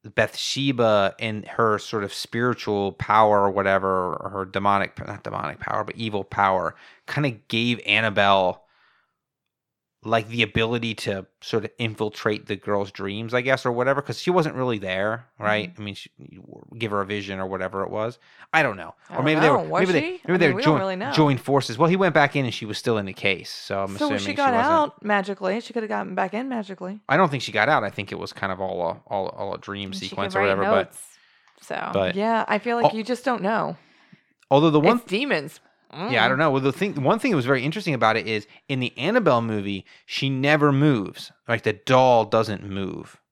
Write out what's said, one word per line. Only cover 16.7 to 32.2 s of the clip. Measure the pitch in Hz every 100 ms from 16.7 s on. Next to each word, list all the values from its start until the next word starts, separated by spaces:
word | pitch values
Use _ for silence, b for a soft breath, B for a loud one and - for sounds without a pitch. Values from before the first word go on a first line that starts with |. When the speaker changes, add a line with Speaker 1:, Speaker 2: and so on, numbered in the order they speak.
| 117
Speaker 1:
give | 113
her | 101
a | 95
vision | 104 98 95
or | 95
whatever | 95 92 95
it | 92
was. | 98 113 - B B B
I | 160
don't | 139 98
know. | 82 - b
Speaker 2:
I |
Speaker 1:
Or | -
Speaker 2:
don't | 143
Speaker 1:
maybe | 156
Speaker 2:
know. |
Speaker 1:
they | -
were, | -
Speaker 2:
Was | 78 175 190
Speaker 1:
maybe |
Speaker 2:
she? |
Speaker 1:
they, | 170 320 359 160
maybe |
Speaker 2:
I | 180
Speaker 1:
they | 160
Speaker 2:
mean, | 190
we |
don't | 294
Speaker 1:
joined, | 143
Speaker 2:
really | 190 185
know. | -
Speaker 1:
joined | - 151 127
forces. | - 139 123 117
Well, | 165
he |
went | 185 190
back | 156 143
in | 147
and | 127
she | - 107
was | 104
still | - 110
in | 98
the |
case, | 92 101 87 82
so | - - 98
I'm | 98 98
Speaker 2:
So | 294
when | -
Speaker 1:
assuming | 98
Speaker 2:
she | 285
got | 277
Speaker 1:
she | 233
wasn't. | 269
Speaker 2:
out | 330 294 -
magically, | 208 208 196 196 190 214
she | -
could | 240
have | 214
gotten | 208 196 190
back | 190
in | 208 262
magically. | 240 196 185 185 208 -
Speaker 1:
I | 156
don't | 180
think | 135
she | -
got | 107 113
out. | 147
I | 104
think | - 98
it | 87
was | 92
kind | - 98
of | 92
all | 95 92
a, | 85 120 _
all, | 98 95
all | - 101
a | 82
dream | - 101 95
Speaker 3:
And |
she | 95
could | 92
Speaker 1:
sequence | 95 98
or | 95
Speaker 3:
write | 101 98
Speaker 1:
whatever, |
Speaker 3:
notes, | 98 98 92 - - _ b b b _
Speaker 1:
but, |
Speaker 3:
so. | - - -
Speaker 1:
but | 98 92
Speaker 2:
Yeah, | 190